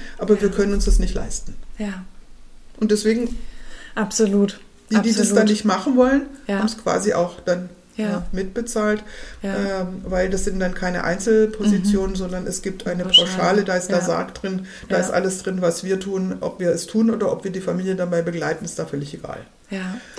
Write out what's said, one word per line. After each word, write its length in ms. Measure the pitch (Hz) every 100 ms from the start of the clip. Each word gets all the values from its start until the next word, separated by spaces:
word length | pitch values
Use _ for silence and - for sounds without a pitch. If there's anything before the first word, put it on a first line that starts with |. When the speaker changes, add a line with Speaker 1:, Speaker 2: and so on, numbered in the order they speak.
| - -
Speaker 1:
aber 160 | 190
Speaker 2:
Ja. 80 | 202
Speaker 1:
wir 60 | 202
können 260 | 196 202
uns 100 | 202 -
das 120 | -
nicht 160 | 180
leisten." 400 | - - - - - - -
Speaker 2:
Ja. 240 | 202 185 185 - - - - - - -
Speaker 1:
Und 100 | 214
deswegen 460 | 214 214 226 233 - - - - - -
Speaker 2:
Absolut. 640 | 214 208 - 208 202 202 - - - -
Speaker 1:
die, 60 | 214
die 140 | 220
das 80 | 214
Speaker 2:
Absolut. 180 | 196 214
Speaker 1:
dann 80 | 214
nicht 180 | 208
machen 320 | 214 202 294 254
wollen, 260 | 254 277 - - -
Speaker 2:
Ja. 120 | 196
Speaker 1:
haben's 200 | 220 -
quasi 340 | - 190 196
auch 280 | 175 180 -
dann, 240 | 180 180 185 - - -
Speaker 2:
Ja. 80 | 214
Speaker 1:
ja, 180 | 185 175
mitbezahlt, 720 | 185 190 240 233 220 214 214 - - - -
Speaker 2:
Ja. 140 | 196 196 196 190
Speaker 1:
ähm, 220 | 180 185
weil 260 | 180 185 190
das 140 | 190
sind 160 | 208 185
dann 120 | 180
keine 280 | 180 180 175
Einzelpositionen, 1080 | - 190 226 220 214 - 208 190 202 196 196
Speaker 2:
Mhm. 40 | 185
Speaker 1:
sondern 300 | 180 180 180
es 160 | -
gibt 240 | 196 185 175
eine 160 | 175
Speaker 2:
Pauschale. 220 | 185 185 185
Speaker 1:
Pauschale, 360 | 185 170 202
da 100 | 190 180
ist 120 | 190
der 100 | 180
Speaker 2:
Ja. 60 |
Speaker 1:
Sarg 300 | 175 170 180
drin, 320 | - 190 185 - - -
da 80 | 185
Speaker 2:
Ja. 40 |
Speaker 1:
ist 60 | 190
alles 280 | 180 190 190
drin, 180 | 190 185
was 220 | 170 -
wir 140 | 190 190
tun, 380 | 196 190 185 185
ob 200 | 160 -
wir 100 | 175
es 160 | 170 -
tun 240 | 220 226
oder 220 | 214 185
ob 100 | -
wir 60 | 190
die 100 | 185
Familie 360 | 180 175 185 185
dabei 260 | 175 170
begleiten, 420 | 170 170 151 160
ist 140 | 165 -
da 80 | 160
völlig 260 | 143 143
egal. 240 | - - - - _ -
Speaker 2:
Ja. 260 | 190 185 220 -